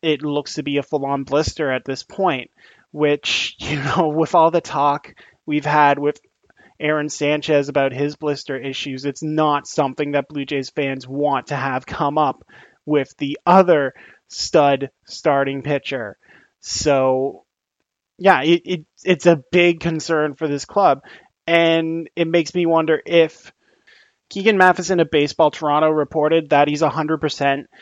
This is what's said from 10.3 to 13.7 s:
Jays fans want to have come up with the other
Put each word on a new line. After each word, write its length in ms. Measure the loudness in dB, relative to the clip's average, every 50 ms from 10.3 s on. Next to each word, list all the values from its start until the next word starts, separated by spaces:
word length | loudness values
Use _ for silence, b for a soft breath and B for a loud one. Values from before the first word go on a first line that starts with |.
| -8 -10 -6
Jays 260 | -4 -4 -6 -6 -6
fans 360 | -6 -4 -4 -4 -6 -8 -10
want 420 | -10 -4 -2 -2 0 -2 -2 -4 -6
to 80 | -6
have 300 | -4 -4 -4 -4 -6 -6
come 320 | -8 -6 -4 -2 0 2 2
up 260 | 0 0 -2 -6 -14 b b b b b b b _
with 300 | 0 0 0 0 -2 -6 _
the 200 | -6 -6 -6 -2 _
other 480 | 4 6 6 6 6